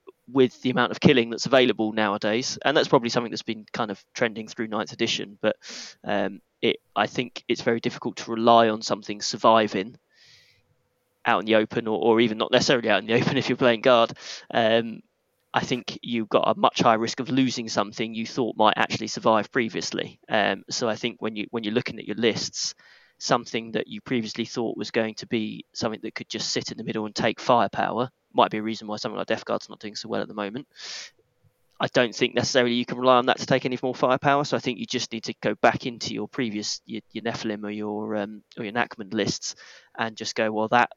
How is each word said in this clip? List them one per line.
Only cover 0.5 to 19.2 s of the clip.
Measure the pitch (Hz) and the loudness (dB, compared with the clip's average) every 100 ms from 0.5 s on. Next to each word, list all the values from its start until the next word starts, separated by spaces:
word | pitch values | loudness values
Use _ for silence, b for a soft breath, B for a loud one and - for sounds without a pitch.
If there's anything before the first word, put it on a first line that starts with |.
| - | 2
the | 127 | -2
amount | 123 120 | 2 2
of | 113 | 4
killing | 175 131 117 | 4 4 2
that's | 113 - | -2 2
available | 131 123 107 110 | 6 6 4 0
nowadays, | 107 107 101 107 110 127 - | 2 0 0 0 -2 -2 -2
and | - 147 | 2 2
that's | - | 4
probably | 143 117 | 4 4
something | 117 120 | -2 -2
that's | 104 | -4
been | - 110 104 | -8 -8 -8
kind | - 110 | -6 -4
of | 98 _ | -6 _
trending | - 117 107 110 | -2 -2 -2 -10
through | - 110 | -8 -4
ninth | 107 101 | -4 -4
edition, | - 113 - 101 104 | -2 -2 -2 -6 -4
but, | 110 - B B B - | -2 -2 B B B -12
um, | - 104 98 98 _ _ | -4 -2 -2 -6 _ _
it, | 117 - _ - | 0 0 _ -2
I | 107 | -2
think | - 123 - - | -2 -6 -8 -6
it's | 117 | -2
very | - 117 | 0 0
difficult | 123 - 123 - | -2 -6 -8 -8
to | - | -6
rely | 113 117 117 113 | 2 6 8 6
on | 110 | 2
something | 110 104 104 104 | -4 -6 -6 -8
surviving | - - 123 113 107 107 104 - _ b b b b b _ _ _ _ _ _ - | -6 2 6 6 4 0 -4 -10 _ b b b b b _ _ _ _ _ _ 2
out | 104 | 2
in | 107 | 4
the | 110 | 4
open, | 107 - 113 | 4 -2 -2
or, | 107 | 2
or | 98 113 | 4 4
even | 120 110 | 4 2
not | 113 | 2
necessarily | 123 - 135 113 | 4 4 2 2
out | 101 | 0
in | 110 | 2
the | |
<laughs> | 117 | 0
open | 123 139 | 2 0
if | 117 | 0
you're | 123 | 2
playing | 131 117 | 4 4
guard. | 131 123 117 B B B - | 6 6 4 B B B -6
Um, | 117 113 113 113 110 - _ _ _ _ | 0 2 2 0 -8 -16 _ _ _ _
I | 127 | -4
think | - 123 - - | -2 -4 -6 -12
you've | 123 117 110 | -6 -4 0
got | 120 - | 2 2
a | 113 | 2
much | 165 - | 2 4
higher | 120 110 | 4 2
risk | 113 - | 0 -6
of | 113 | -2
losing | 131 131 120 113 | 2 2 0 -4
something | 120 101 110 113 113 | -4 -4 -4 -6 -6
you | 113 | -6
thought | - 113 - | -2 -2 2
might | 107 - | 2 4
actually | 110 - 107 | 0 -2 -6
survive | - | -2